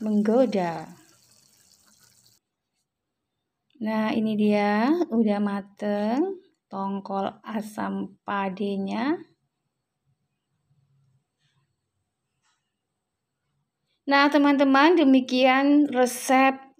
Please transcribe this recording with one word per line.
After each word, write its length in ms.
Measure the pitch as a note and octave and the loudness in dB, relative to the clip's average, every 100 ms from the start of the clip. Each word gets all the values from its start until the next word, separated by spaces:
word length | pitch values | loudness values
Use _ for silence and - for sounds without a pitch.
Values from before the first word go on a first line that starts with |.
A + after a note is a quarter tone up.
menggoda. 880 | G#3+ G#3 G#3+ A#3 B3 G3+ F3 D#3+ - - _ _ _ _ _ _ _ _ _ _ _ _ _ _ _ _ _ _ _ _ _ _ _ _ _ _ _ - G#3+ | -2 0 2 2 2 -2 -4 -6 -14 -20 _ _ _ _ _ _ _ _ _ _ _ _ _ _ _ _ _ _ _ _ _ _ _ _ _ _ _ -10 -6
Nah, 240 | A3 A3 A3+ | -4 -2 -2
ini 160 | A3 | -2
dia 560 | G#3 G#3 G#3 G#3 G#3 B3 F4 E4+ | 0 0 2 0 0 0 0 -2
udah 240 | A3+ G#3 G3+ | -2 0 -2
mateng 1040 | G3+ G3+ G3 - G#3 G#3 G#3+ B3+ F#4 F#4 _ _ _ | -4 -6 -10 -10 -6 -4 -2 -2 -4 -8 _ _ _
tongkol 720 | G3 G3 G3 G3 G3 G3 - - | -10 -8 -8 -8 -6 -6 -8 -10
asam 720 | A3 - G#3+ G3 G3 F#3+ - - | -10 -10 -10 -8 -8 -10 -14 -8
padenya. 960 | G3+ G3 F#3 G3+ G3 G3 G#3 C4+ F4 - _ _ _ _ _ _ _ _ _ _ _ _ _ _ _ _ _ _ _ _ _ _ _ _ _ _ _ _ _ _ _ _ _ _ _ _ _ _ _ _ _ _ _ _ _ _ _ - | -6 -6 -6 -6 -6 -6 -6 -6 -6 -10 _ _ _ _ _ _ _ _ _ _ _ _ _ _ _ _ _ _ _ _ _ _ _ _ _ _ _ _ _ _ _ _ _ _ _ _ _ _ _ _ _ _ _ _ _ _ _ 0
Nah, 160 | C#4 C#4+ | 2 4
teman-teman, 640 | D4 C#4+ C#4 C#4 C4+ D#4 E4+ | 4 2 4 4 4 4 6
demikian 880 | C4+ C4 B3+ B3+ C4 C4 C#4 D4 C#4+ | 6 4 2 2 2 4 4 4 2
resep 680 | B3 B3 - - C4 C4+ C4 - | 0 0 -2 0 2 2 0 -10